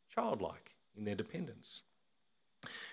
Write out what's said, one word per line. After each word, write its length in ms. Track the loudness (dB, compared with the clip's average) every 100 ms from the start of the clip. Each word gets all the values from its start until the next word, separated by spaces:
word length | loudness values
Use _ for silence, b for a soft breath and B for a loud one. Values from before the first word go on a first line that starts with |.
| _
childlike 600 | 2 4 4 2 -2 -12 -20 _ -2
in 80 | 0
their 100 | 2
dependence. 680 | 0 0 -2 -4 -8 -8 -8 _ _ _ _ _ _ _ B B B